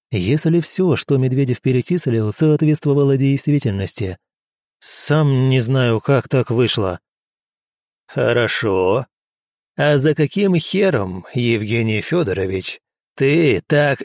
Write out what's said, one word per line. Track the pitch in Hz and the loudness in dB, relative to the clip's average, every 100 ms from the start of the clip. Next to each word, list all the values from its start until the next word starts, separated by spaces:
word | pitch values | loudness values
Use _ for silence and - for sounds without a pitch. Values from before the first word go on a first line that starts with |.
| _ | _
если | 107 90 156 165 170 | -4 0 0 2 0
все, | - - 185 123 | 0 -2 0 0
что | - 135 | 0 0
Медведев | 131 131 127 120 | 0 0 0 -2
перечислил, | 131 127 - 175 131 113 107 | 0 0 0 -2 0 -2 -2
соответствовало | - 156 151 156 151 143 143 139 135 | 0 2 4 2 0 0 2 2 2
действительности? | 139 139 - 143 117 98 95 - 95 92 _ _ _ _ _ _ | 2 0 0 0 0 -4 -6 -6 -8 -8 _ _ _ _ _ _
Сам | - - - 151 147 127 131 | -14 -10 -2 2 2 2 2
не | 131 | 2
знаю, | 117 135 120 110 | 2 0 2 0
как | - 135 - | 2 0 2
так | 135 - | -2 0
вышло». | 117 117 - 92 87 _ _ _ _ _ _ _ _ _ _ _ | 0 0 0 -4 -6 _ _ _ _ _ _ _ _ _ _ _
«Хорошо. | - 117 120 110 - 110 95 92 120 - _ _ _ _ _ _ - | -4 0 0 0 -2 0 0 2 0 -4 _ _ _ _ _ _ -2
А | 147 147 | 0 2
за | 151 | 2
каким | 151 147 196 196 175 | 0 -2 0 0 0
хером, | - 190 196 127 95 90 - | 0 0 0 0 -4 -10 -8
Евгений | 123 120 113 92 113 110 107 | -4 0 -2 -2 -2 0 -2
Федорович, | - 175 120 90 95 95 - - _ _ _ | -2 -2 -2 -2 -4 -4 -8 -12 _ _ _
ты | - 135 165 151 95 - | -2 0 2 2 0 0
так | 147 147 135 | 0 2 -2